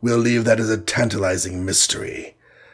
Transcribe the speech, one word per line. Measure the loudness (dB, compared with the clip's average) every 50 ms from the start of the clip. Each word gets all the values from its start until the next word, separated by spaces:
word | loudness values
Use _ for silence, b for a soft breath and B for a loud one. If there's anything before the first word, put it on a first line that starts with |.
We'll | 0 2 2 2
leave | 2 4 2 2 4
that | 4 4 4
as | 4 0
a | 0
tantalizing | -2 -2 -4 -2 0 0 0 0 -2 0 0 0 -2 -2 -4 -4 -6 -4
mystery. | -2 0 2 2 2 0 -4 -6 -8 -8 -10 -12 -14 -16 b b b b b b b